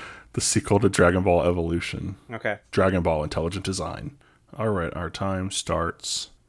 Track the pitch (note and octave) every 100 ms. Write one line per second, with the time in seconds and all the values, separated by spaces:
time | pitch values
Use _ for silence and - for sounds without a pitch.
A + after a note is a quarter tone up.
0 | - - - - - A2+ - G2+ G2+ F#2+
1 | F2 F#2 F#2+ F2 F2 F2 E2 E2+ - -
2 | - F#2+ - A2+ A2+ G2+ _ - F#2+ F#2+
3 | E2+ D#2 D2+ - E2 F#2 F#2+ F#2 D2+ -
4 | - - _ _ _ - A2 G2 E2+ -
5 | E2 - G2 F#2+ F#2 - - E2 E2+ -
6 | - - - _